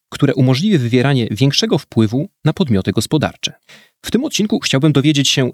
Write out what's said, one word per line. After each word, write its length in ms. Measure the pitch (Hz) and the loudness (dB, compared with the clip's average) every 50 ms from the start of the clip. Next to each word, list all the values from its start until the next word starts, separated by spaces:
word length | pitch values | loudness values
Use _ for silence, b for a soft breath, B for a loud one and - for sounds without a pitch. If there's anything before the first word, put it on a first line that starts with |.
| _ - | _ -16
które 220 | - - 143 135 - | -6 -2 0 0 2
umożliwi 440 | - 131 127 131 127 175 220 208 147 | 2 2 2 2 2 0 0 0 0
wywieranie 500 | 120 117 120 127 123 139 143 127 113 - | 2 2 2 2 2 2 2 0 0 -2
większego 480 | 110 104 131 143 139 - - 226 214 147 | -2 0 0 0 0 0 -2 0 -2 -2
wpływu 500 | - - - 117 110 104 110 131 165 - _ _ - | -2 -2 0 0 2 2 0 -4 -6 -6 _ _ -2
na 80 | 147 | -2
podmioty 400 | - - 196 131 107 95 - - | 0 0 0 0 0 0 0 -2
gospodarcze. 600 | 92 - - - - 156 120 85 - _ - 170 - _ _ b b b b b b b - | -2 -2 -2 -2 -2 -2 -2 -2 -4 _ -8 -8 -8 _ _ b b b b b b b -6
W 60 | - | -2
tym 140 | - 220 285 | -2 -2 -2
odcinku 340 | 302 - - 208 214 233 151 | -2 -4 -4 -2 -2 -2 -4
chciałbym 340 | - - - 135 139 160 | -2 -2 0 2 2 2
dowiedzieć 360 | 143 143 127 151 151 143 139 - | 2 2 2 2 2 2 0 0
się, 220 | - - 131 120 | 0 0 -2 -2